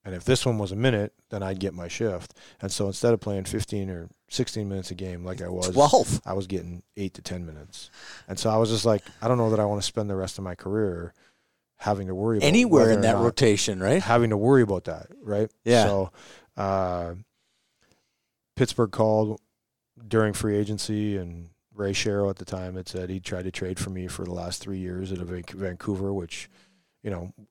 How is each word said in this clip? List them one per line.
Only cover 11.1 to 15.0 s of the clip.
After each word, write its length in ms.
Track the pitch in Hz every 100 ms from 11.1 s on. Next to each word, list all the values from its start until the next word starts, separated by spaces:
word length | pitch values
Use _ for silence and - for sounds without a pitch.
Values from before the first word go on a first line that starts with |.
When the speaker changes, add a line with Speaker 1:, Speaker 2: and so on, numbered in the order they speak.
| _ _ _ _ _ _ -
Speaker 1:
having 300 | - 101 95
to 80 | 92
worry 240 | 110 110
about 80 | 143
Speaker 2:
Anywhere 340 | 214 247 156
Speaker 1:
whether 100 | 113
Speaker 2:
in 60 | 107
Speaker 1:
or 20 |
Speaker 2:
that 100 | 113
Speaker 1:
not 100 | 104
Speaker 2:
rotation, 560 | 117 - 120 101 - 95
right? 220 | 95 165
Speaker 1:
having 300 | 185 120 117
to 60 | 104
worry 240 | 113 139
about 220 | 107 92 -
that," 220 | 80